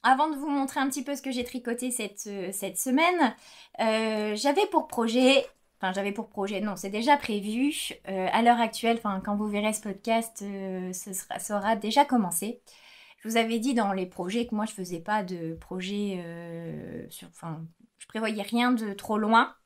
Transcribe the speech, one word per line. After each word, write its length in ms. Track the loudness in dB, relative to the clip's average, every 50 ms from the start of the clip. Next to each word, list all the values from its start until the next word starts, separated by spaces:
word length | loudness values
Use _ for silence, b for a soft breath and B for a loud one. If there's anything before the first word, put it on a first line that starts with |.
Avant 260 | 6 6 6 6 4 0
de 80 | 0
vous 140 | -4 -4 -2
montrer 300 | 0 0 0 -2 0 -2
un 80 | -2 0
petit 140 | -2 -4
peu 140 | -4 -6 -6
ce 60 | -6
que 80 | -4 -4
j'ai 140 | -4 -4 -4
tricoté 460 | -4 -6 -8 -4 -4 -4 -4 -4 -4
cette, 360 | -4 -4 -6 -8 -8 -12 -12
euh, 240 | -10 -8 -6 -6 -6
cette 260 | -6 -6 -6 -6 -6 -4
semaine, 560 | -2 2 2 4 4 4 4 4 2 2 2 B B B B B B B _ -2
euh, 560 | 0 2 2 2 0 0 0 0 -2 -2 -2
j'avais 300 | 0 2 2 4 4 2
pour 200 | 4 2 0 0
projet, 600 | 2 -2 0 0 2 4 6 6 8 8 6 4 0 _ _ _ _ _ _
enfin 120 | -4 -2
j'avais 200 | -2 0 -2 -2
pour 160 | -4 -4 -8 -8
projet, 320 | -6 -4 -4 -2 -2 -4
non, 160 | -4 -4 -4
c'est 140 | -6 -6 -6
déjà 260 | -4 0 6 6 4
prévu, 760 | 4 4 -2 -2 -2 -2 -2 0 2 0 0 0 -2 -6 -8 -10 -10 _ -6
euh, 200 | -4 -2 0 2
à 120 | 2 6
l'heure 180 | 6 6 6 6
actuelle, 380 | 2 0 -2 0 0 2 0 2
enfin 240 | 0 -4 -4 -2 -2
quand 120 | -2 -2
vous 120 | -2 -2 -2
verrez 240 | -2 0 0 0
ce 80 | -2 -2
podcast, 600 | -6 -8 -10 -6 _ 0 0 0 0 -2 -10 -10
euh, 500 | -10 -8 -8 -6 -6 -6 -6 -4 -6 -6
ce 220 | -8 -8 -10 -8 -10
sera, 240 | -10 -8 -8 -8 -8
ça 180 | -6 -4 -4
aura 200 | 0 2 2 0
déjà 280 | 2 0 2 4 4 4
commencé. 560 | 6 4 2 2 2 0 -2 -4 -4 -6 -8 B B B B B B B B B B B B
Je 100 | -8 0
vous 80 | 2 2
avais 200 | 2 4 0 0
dit 140 | 2 2
dans 220 | 2 2 2 2 0
les 100 | 0 -2
projets 420 | -4 -4 -6 -4 -2 0 -2 -2
que 80 | 0 -2
moi 120 | -2 -2
je 60 | -2
faisais 280 | -4 -8 -8 -6 -8 -8
pas 220 | -4 -2 0 0
de 320 | 0 -2 -6 -6 -6 -6 -6
projet, 680 | -8 -10 -8 -8 -6 -4 -4 -4 -2 -2 -2 -4 -6
euh, 840 | -8 -10 -10 -12 -12 -10 -10 -10 -8 -8 -10 -10 -10 -10 -12 -12 -12 -12
sur, 200 | -16 -18 -18 -20
enfin 360 | _ -14 -10 -10 -8 -8 -10 -14 _ _ -20 _ _
je 100 | _ -20
prévoyais 360 | _ -6 -4 -2 -2 -2 -4
rien 300 | -4 -2 0 2 4 4
de 200 | 2 2 0 -4
trop 240 | -6 -8 -4 -2 0
loin 380 | 0 4 6 6 6 6 4 -2 _ _